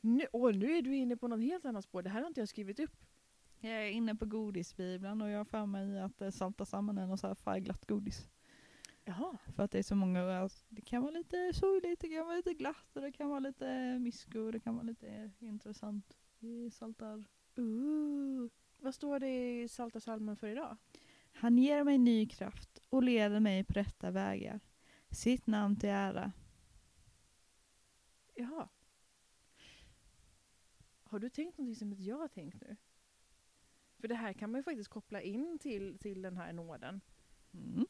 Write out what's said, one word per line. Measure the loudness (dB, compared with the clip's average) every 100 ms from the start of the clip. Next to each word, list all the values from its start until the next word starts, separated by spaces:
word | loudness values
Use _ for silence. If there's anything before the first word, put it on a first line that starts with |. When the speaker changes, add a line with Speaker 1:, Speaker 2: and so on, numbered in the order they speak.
Speaker 1:
Nu, | 6 6 4
åh, | 4 6 6
nu | 4 4
är |
du | 2 2
inne | 2 0
på | -2
något | 0
helt | 0 0 -4
annat | -6
spår. | -4 -6
Det | -2
här | -2
har | -2
inte | -2
jag | -4
skrivit | -4 -6 -4
upp. | -4 -6 -20 _ _ _ -20 -12
Speaker 2:
Jag | -6
är | -4 -2
inne | 0 0 0
på | -2
godisbibeln | -2 -2 -4 -6 -6 -4 -4 -4 -4
och | -2
jag | -2
har | -2
för | -2 -2
mig | -2 -2 -4
att, | -6 -4
eh, | -6
Salta | -2 -4 -4 -4
Salmen | -2 -2 -2
är | -2
något | -2
så | -2
här | -4
färgglatt | -2 -2 -2 -6 -2
godis. | -2 -2 -6 -10 _ -20 -20 -20 -20 -20 -14 -8
Speaker 1:
Jaha. | -4 -4 -6 -8 -2
Speaker 2:
För |
att | 0
det | 0
är |
så | 0 2
många, | 2 2 0 0
alltså, | -2 -6 _
det | -18
kan | -4 -2
vara | -2
lite | -4 -4 -2 0
sorgligt, | 2 4 4 2 -4
det | -4
kan | -4 -2
vara | -2
lite | -2
glatt | -2 -4 -6 -10 -8
och |
det | -8
kan | -6 -4
vara | -2
lite | -4 -6 -4 -2 -2 -2
mysko | -2 -4 -10 -6
och | -4
det | -4
kan | -4 -4
vara |
lite | -6 -8 -12 -12 -12 -14
intressant. | -10 -10 -10 -10 -8 -8 -10 -20 _ _
Det | -12 -8 -10
saltar. | -10 -14 -10 -10 -12 -14 _ _ -4
Speaker 1:
Ooh. | 0 0 2 2 2 0 0 -2 -4 _ _ _
Vad | -6 -4
står | -2 0
det | 0 0 0 -2
i | -4
Salta | -6 -6 -6
Salmen | -8 -4 -4 -4
för | -4
idag? | -6 -6 -10 _ -20 -20 -20 -20
Speaker 2:
"Han | 0 8 10
ger | 10 8
mig | 8 10
ny | 10 8 4
kraft | 0 -8 -8 -16 -20 2
och | 6
leder | 8 8 6 6
mig | 6 6
på | 2
rätta | 2 0 -2 -2
vägar. | 0 0 -2 -4 -8 -12 _ -20 -20 _
Sitt | 0 2 4 4
namn | 4 4 4
till | 4
ära." | 2 2 0 -4 -8 -18 -20 -20 -20 -20 -20 -20 _ _ _ _ _ _ _ _ _ _ _ _ -10
Speaker 1:
Jaha. | -8 -6 -10 _ _ _ _ _ _ _ _ _ -20 -20 -20 -20 -20 -20 -20 _ _ _ _ _ -20 _
Har | -8 -4
du | -4
tänkt | -4 -6 -4
någonting | -6 -4
som | -6
inte | -6
jag | -6 -4
har | -6
tänkt | -8 -12 -14
nu? | -14 -16 _ _ _ _ _ _ _ _ _ _ _ _
För | -4
det | -2
här | -4
kan | -4 -4
man | -4
ju |
faktiskt | -4 -6 -8
koppla | -12 -10 -8
in | -6 -4 -4 -6
till, | -6 -6 -6 -8
till | -10 -8
den | -8 -8
här | -8
nåden. | -8 -10 -10 -10 -12 -14 -20 -20 -20 -20
Speaker 2:
Mm. | -14 -6 -2 -2